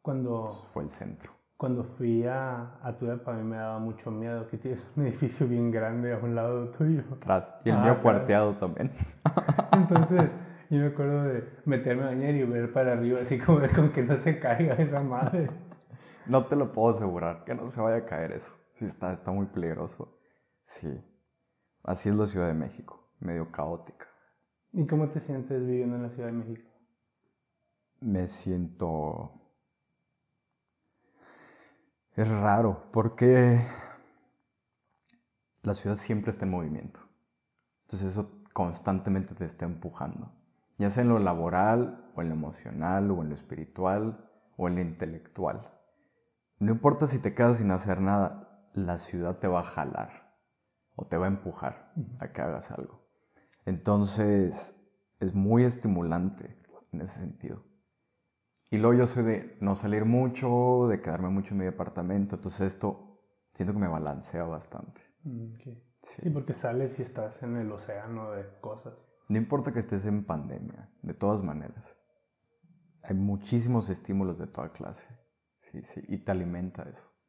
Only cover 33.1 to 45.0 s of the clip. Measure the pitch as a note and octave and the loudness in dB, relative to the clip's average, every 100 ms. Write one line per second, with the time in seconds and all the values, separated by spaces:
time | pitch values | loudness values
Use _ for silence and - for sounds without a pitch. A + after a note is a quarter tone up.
33.1 | - B2 B2+ B2 A#2+ A#2+ - - - _ | 6 8 10 8 6 2 -6 -16 -20 _
34.1 | _ _ _ _ _ _ _ _ _ _ | _ _ _ _ _ _ _ _ _ _
35.1 | _ _ _ _ _ - G2 G2+ G#2 - | _ _ _ _ _ -4 -2 -2 -2 0
36.1 | G#2+ G#2 G#2 G2 F2+ D#2+ D2+ - - - | -2 0 -2 -2 0 -2 -6 -8 -16 -20
37.1 | _ _ _ _ _ _ _ _ G2 F#2+ | _ _ _ _ _ _ _ _ -4 -4
38.1 | G2 G#2 - - - F2 E2 - F#2+ G2+ | -4 -6 -10 -12 -4 -4 -2 -2 -2 0
39.1 | F#2+ F#2 - E2+ - E2+ E2 F2 - C#2+ | -2 -2 -6 -10 -6 -8 -6 -10 -8 -10
40.1 | - - - _ _ _ _ G2+ G#2 A#2+ | -8 -14 -18 _ _ _ _ 0 2 4
41.1 | A#2 G2 E2+ E2 F2+ G2+ A#2 A#2+ - - | 6 4 2 0 4 4 4 2 -6 -14
42.1 | - E2+ D#2 D2+ D#2 - - E2 F#2+ G2+ | -6 -4 -4 -6 -10 -12 -4 0 2 2
43.1 | F#2 D#2 C#2+ - D#2 D#2 - F#2 G2+ A2 | 0 -2 -8 -10 -12 -10 -2 0 2 -2
44.1 | A2+ - _ _ - F2+ F2 F2 E2 | -6 -16 _ _ -4 0 0 -2 -4